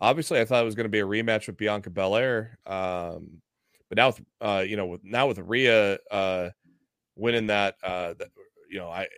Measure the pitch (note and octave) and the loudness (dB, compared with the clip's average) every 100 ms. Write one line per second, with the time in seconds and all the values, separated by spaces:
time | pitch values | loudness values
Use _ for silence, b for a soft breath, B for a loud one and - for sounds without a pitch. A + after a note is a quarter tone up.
0 | G#2 D3+ D#3 C3+ A2+ B2 A#2 G#2+ A2+ G#2+ | 2 2 2 0 2 2 2 -2 0 0
1 | G2 G#2+ A2+ A2 - F#2 G#2 G#2 G2 F2 | 0 0 0 0 -2 -4 -2 -2 -4 -2
2 | F#2+ G#2+ C3 A#2 A#2 A#2 - F#2+ F#2 F2+ | 0 2 2 -2 -4 -12 -10 -4 -4 -4
3 | E2+ E2 D#2+ E2 _ _ _ _ _ G2+ | -6 -10 -16 -20 _ _ _ _ _ 4
4 | C3 A2+ - _ G#2+ G2 F#2+ G#2 F#2 F2 | 4 4 -10 _ -2 0 0 -2 -4 -8
5 | F#2 A#2 C#3 G2 F2 A#2 C3 A2+ G2+ G2 | -6 -2 0 -2 -4 0 4 6 4 0
6 | - G#2 F#2+ F#2 F2+ - _ _ _ _ | -4 -2 0 -2 -4 -10 _ _ _ _
7 | _ - A2+ A#2 G#2+ G#2 G2+ - F#2 F2+ | _ -6 -2 0 2 2 2 -2 -6 -4
8 | F2 E2 F2+ _ F#2+ _ _ F#2+ F2 E2+ | -6 -8 -14 _ -20 _ _ -12 -10 -8
9 | F#2+ | -8